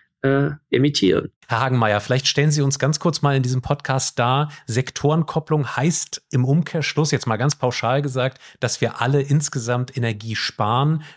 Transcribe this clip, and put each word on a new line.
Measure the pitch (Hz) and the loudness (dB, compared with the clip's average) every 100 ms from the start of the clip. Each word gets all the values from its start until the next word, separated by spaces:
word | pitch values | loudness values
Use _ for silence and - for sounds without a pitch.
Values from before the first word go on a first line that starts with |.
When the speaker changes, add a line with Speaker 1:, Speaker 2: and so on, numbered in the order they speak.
| _ _ | _ _
Speaker 1:
äh, | 135 139 143 147 _ | 0 2 0 -4 _
emittieren. | 123 143 143 185 - - - - | 2 2 2 2 2 -2 -12 -4
Speaker 2:
Herr | 110 | -2
Hagenmeier, | 131 127 110 104 | 2 2 4 2
vielleicht | - 127 - | 0 0 0
stellen | - 151 | 2 2
Sie | 147 | 2
uns | 139 - | 0 2
ganz | 135 156 | 0 0
kurz | 175 - | 0 0
mal | 143 135 | 2 2
in | |
diesem | 123 127 | 2 -2
Podcast | - 143 - 131 - - | -2 -4 -2 -2 -2 0
dar, | 120 135 151 - - | 2 2 -2 -6 -4
Sektorenkopplung | 113 135 - 143 160 160 165 - 156 131 - | -4 -4 -2 0 2 0 -4 -2 -2 -2 -2
heißt | 151 - - - - | 0 0 -4 -10 -4
im | 131 131 | -2 2
Umkehrschluss, | 160 - 160 143 - 151 | 2 0 -4 -2 -2 0
jetzt | 143 - | 0 -2
mal | 107 | 0
ganz | 139 - | 0 0
pauschal | 127 - 117 135 | -2 0 0 0
gesagt, | 143 127 131 - - - | -2 -2 -4 -4 -18 -6
dass | 120 - | -4 0
wir | 117 - | -2 0
alle | 123 143 | 0 2
insgesamt | 143 147 147 135 113 123 123 - | 2 0 0 -4 -2 -2 -2 -2
Energie | 117 104 113 107 | -2 -4 -6 -4
sparen, | - - 107 120 147 156 - | -6 -2 0 2 2 0 -4